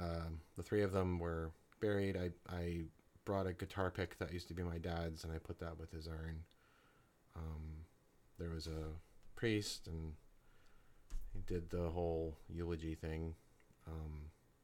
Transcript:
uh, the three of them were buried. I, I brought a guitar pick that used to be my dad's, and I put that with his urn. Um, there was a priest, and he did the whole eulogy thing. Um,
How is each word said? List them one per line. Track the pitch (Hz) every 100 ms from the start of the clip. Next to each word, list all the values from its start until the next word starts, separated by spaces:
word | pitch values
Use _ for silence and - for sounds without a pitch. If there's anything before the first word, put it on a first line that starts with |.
uh, | 87 85 82 80 - -
the |
three | 87 104
of | 101
them | 95 92 90
were | 85 82 82 - - -
buried. | 107 101 98 92
I, | 90 85 -
I | 87 87 85 80 - - - -
brought | 98 95
a |
guitar | 90 98 - 92
pick | 90 87 -
that | 82
used | 87 -
to |
be | 85
my | 87 85
dad's, | 85 85 82 78
and | 82
I | 80
put | - 85
that | 85 82
with | 80
his | 82 80
urn. | 80 82 80 82 - - - - - - _ _ -
Um, | 80 78 78 78 80 - - - - -
there | 85
was | 82 78
a | 78 78 80 - - -
priest, | - 117 107 101 - -
and | 82 80 78 - - - - - - - - - - -
he | 101 92
did | 90 82
the | 90 85
whole | 85 85 82 82 78 -
eulogy | 85 85 85 80
thing. | 80 82 80 82 82 - - - - -
Um, | 80 78 76 73 - - -